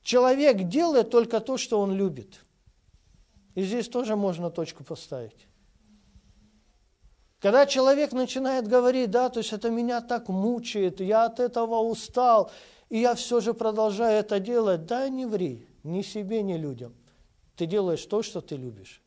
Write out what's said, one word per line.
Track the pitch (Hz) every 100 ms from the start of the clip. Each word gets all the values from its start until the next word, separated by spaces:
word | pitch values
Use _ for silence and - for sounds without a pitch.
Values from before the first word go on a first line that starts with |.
Человек | - 247 254 269 294 208 180
делает | 240 339 277 220
только | 240 233 226
то, | 220 254
что | - 214
он | 202
любит. | 190 196 135 104 - _ _ _ _ _ _ _ _ _ _ _
И | -
здесь | 190 240 233
тоже | 247 233
можно | 214 196 165 175
точку | 170 160 -
поставить. | 139 165 - 131 113 _ _ _ _ _ _ _ _ - _ _ 208 214 _ _ _ _ _ _ _ _
Когда | 196 247 277
человек | 262 262 285 294
начинает | 247 254 262 262 262 208
говорить: | 247 247 254 233
"Да, | 240 254
то | 240
есть | 220
это | 214 233
меня | 233 240 240
так | 233 240 233
мучает, | 185 214 240 233 214 185 185
я | 190 220
от | 233 233
этого | 247 240 226 226
устал, | 226 220 - - 247 226 185 - - _ _
и | 220
я | 240
всё | 233 - 240
же | 208
продолжаю | 233 226 214 220 202 233 214
это | 214 208
делать". | 196 240 214 170 160
Да | 240 269
не | 262 247
ври, | 208 170 117 - _
ни | 151 180
себе, | 196 214 196 220
ни | 196 170
людям. | 147 120 120 117 _ _ _ _ _
Ты | - 165
делаешь | 208 185 156
то, | - 208
что | 214 180
ты | -
любишь. | 143 127 104 95 -